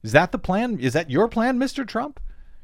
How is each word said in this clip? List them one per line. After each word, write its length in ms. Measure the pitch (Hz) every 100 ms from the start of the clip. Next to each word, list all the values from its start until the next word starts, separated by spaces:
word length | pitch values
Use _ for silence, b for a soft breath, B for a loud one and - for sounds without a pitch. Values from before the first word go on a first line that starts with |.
Is 100 | 110
that 180 | 135 175
the 80 | 226
plan? 400 | - 190 247 185
Is 140 | 127
that 180 | 143 160
your 160 | 135 226
plan, 320 | 226 233 247
Mister 260 | 262 -
Trump? 340 | 233 226 285 - - - - -